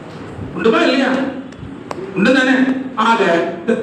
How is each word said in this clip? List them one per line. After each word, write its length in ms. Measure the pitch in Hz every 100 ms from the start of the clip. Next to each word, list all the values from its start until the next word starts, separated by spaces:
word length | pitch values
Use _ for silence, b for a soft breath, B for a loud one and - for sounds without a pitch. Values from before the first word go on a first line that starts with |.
| - - - - - -
உண்டுமா 240 | 226 349 285
இல்லையா? 240 | 269 247 - - - - - - - - - - -
உண்டு 140 | 240 262
தானே? 180 | 254 254 254 - - - 226
ஆக 160 | - 190 170 - -
இந்த 140 | - -